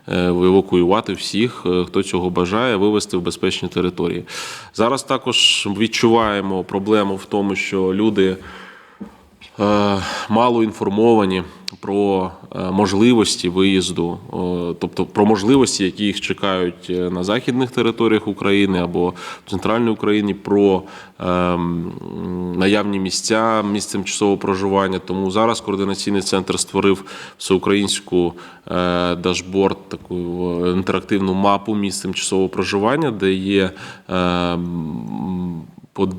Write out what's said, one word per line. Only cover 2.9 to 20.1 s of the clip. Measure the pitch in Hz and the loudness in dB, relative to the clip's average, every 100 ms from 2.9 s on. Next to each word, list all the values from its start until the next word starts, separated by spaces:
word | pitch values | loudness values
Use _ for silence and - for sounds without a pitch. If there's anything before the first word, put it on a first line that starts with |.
| 104 - 90 | 2 0 -4
в | |
безпечні | 87 - 95 - 92 | -4 -2 -2 -2 -4
території. | 87 90 87 87 87 - - - - - | -2 -2 -2 -4 -4 -8 -12 -12 -14 -8
Зараз | - 117 135 | 0 0 0
також | - 131 127 107 - - 104 98 | -2 -4 0 2 2 2 -2 -2
відчуваємо | 113 - 117 113 110 101 98 95 | -2 2 4 6 4 0 -2 -4
проблему | 90 101 101 107 98 95 | -2 -4 2 2 2 -2
в | - | -4
тому, | 104 98 95 | -2 0 -2
що | - 98 92 | -2 0 0
люди, | 98 110 101 95 95 - - - - - - - - _ _ - - | 2 2 2 2 0 -8 -18 -20 -20 -20 -20 -20 -20 _ _ -14 -2
е, | 104 104 104 98 95 - - | 2 4 2 0 -2 -6 0
мало | 107 123 120 | 4 4 4
інформовані | 110 - 101 101 117 113 95 92 80 - - - | 2 0 -2 4 6 6 4 0 -4 -12 -16 -12
про, | - 101 101 95 92 - - 92 | -4 0 2 0 -2 -8 -14 -8
е, | 92 | -4
можливості | 95 101 98 120 117 95 - 90 | -2 0 4 6 6 4 0 -2
виїзду, | 92 98 95 90 90 85 | 2 2 2 0 -2 -4
е, | 87 - 90 90 87 87 82 | -4 -8 -6 -4 -2 -4 -4
тобто | 92 - 87 | -6 -4 -2
про | 110 104 | 2 4
можливості, | 104 104 135 120 - | 4 4 4 4 2
які | 95 87 | -2 0
їх | 104 95 | -2 -2
чекають, | - 95 98 92 90 85 - | -4 -4 -2 0 -2 -4 -6
е, | 90 90 | -4 -2
на | 90 | -2
західних | 92 117 131 127 123 | 0 -2 0 -2 -2
територіях | 123 117 113 113 107 104 | 0 0 2 2 2 0
України | 98 101 101 98 92 | -2 2 4 4 2
або | 87 90 87 87 - - - | 0 0 -2 -2 -10 -16 -8
в | |
центральній | 95 - 117 117 | -4 -2 0 0
Україні, | 107 104 | 0 0